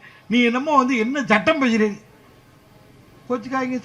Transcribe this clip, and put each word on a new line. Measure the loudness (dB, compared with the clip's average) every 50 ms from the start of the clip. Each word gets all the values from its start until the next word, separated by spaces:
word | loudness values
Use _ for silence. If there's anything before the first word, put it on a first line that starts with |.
| -16 -20 -20 -20 -8 -2
நீ | 0 2 2 2
என்னமோ | 0 0 -2 2 2 2
வந்து | 2 2 0 0 -2
என்ன | -2 -2 -4 0 2
சட்டம் | 0 2 2 2 0 2
பேசுறீங்க? | 2 2 2 2 0 0 -2 -6 -14 -20 -20 -20 -20 -20 -20 -20 _ _ _ _ _ _ _ -20 -20 -20 -20 -20 -20 -20 -20 -20 -10 -8
கோச்சுக்காதீங்க | -8 -8 -6 -6 -6 -4 -4 -4 -4 -4